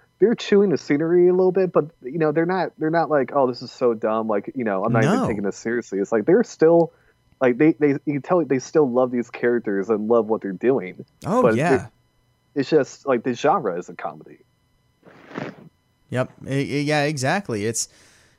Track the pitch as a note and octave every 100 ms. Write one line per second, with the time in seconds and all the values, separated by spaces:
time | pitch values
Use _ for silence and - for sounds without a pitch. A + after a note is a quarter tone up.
0 | _ - G3+ A#3+ - G3+ C#3 B2+ - C#3+
1 | E3 F3 F3+ F3+ F#3 F#3 F#3 E3+ D3+ _
2 | B2+ E3 D#3 D3+ E3+ F#3+ D#3 - D#3 E3
3 | D3 D3+ B2 C#3+ B2+ A#2+ B2 - B2 A2
4 | A2 A2 A2 G#2 - C3 A2+ F#2+ G#2+ A#2
5 | A2 B3 A#3 G#2 G2+ - A2+ A#2 - G2
6 | G2 A2+ G#2+ G#3 - - D#3+ E3+ E3 _
7 | _ _ _ - C3 A#2+ D3+ D3+ D3 C#3+
8 | - C#3+ - F3+ C#3 C3+ - E3 C#3 A#2+
9 | C3 B2 A2+ - A#2+ A#2+ A2+ G2 F#2+ G#2+
10 | G#2+ A#2 G#2+ A2 G2 F#2 A#2 C3 F#2 F2
11 | - _ - A#3 B2 A2 D#3 C3 - _
12 | _ _ _ _ _ C#3+ C3 D#3 B2+ -
13 | C#3 B2 C3+ A#2 D3 F#3+ A2+ F2 F2 F2
14 | E2 D2+ - D2 _ _ _ _ _ _
15 | - - - - - - - _ _ _
16 | - B2 - - - C3+ B2+ C#3 D3 D3+
17 | C#3+ D3+ C3 F#3+ - A2 G#2+ A#2 - _
18 | _ _ _